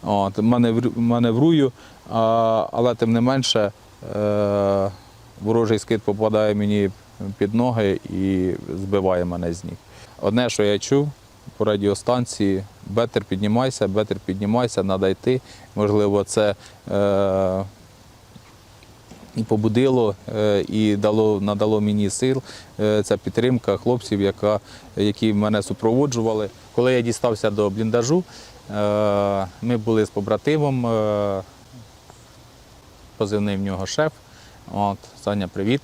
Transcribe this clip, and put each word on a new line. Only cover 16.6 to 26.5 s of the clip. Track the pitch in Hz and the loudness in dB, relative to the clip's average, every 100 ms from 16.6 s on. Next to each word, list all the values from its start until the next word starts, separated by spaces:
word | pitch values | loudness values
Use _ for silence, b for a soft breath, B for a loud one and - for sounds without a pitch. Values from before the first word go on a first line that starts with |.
| B B - | B B -6
е, | 101 101 98 98 95 95 95 98 - - - - - - - - - - - - - - - - - | 0 2 2 2 0 0 -2 -6 -12 -20 -20 -20 -20 -20 -20 -20 -20 -20 -20 -20 -20 -20 -20 -12 -8
і | |
побудило, | 107 110 110 107 135 131 110 98 - 110 | -2 0 2 2 2 4 2 -2 -8 -2
е, | 107 101 - | 2 2 0
і | 107 107 104 | 0 2 2
дало, | 104 107 110 104 | 2 2 2 2
надало | 98 104 107 107 | -2 0 0 2
мені | 104 104 101 | 0 0 -2
сил, | - 131 131 B B B - | 0 -2 -2 B B B -2
е, | 107 107 | 0 0
ця | 101 104 | 0 -2
підтримка | - 104 120 123 - 98 | -2 0 0 0 0 -2
хлопців, | - 123 - 104 | 0 -2 -2 0
яка, | 98 95 104 104 B B B - | 0 0 0 -2 B B B -2
які | 104 101 110 | -2 0 0
мене | 104 107 107 | 2 2 0
супроводжували. | 98 104 113 120 143 120 113 110 101 | -2 -2 0 2 0 0 0 -2 -4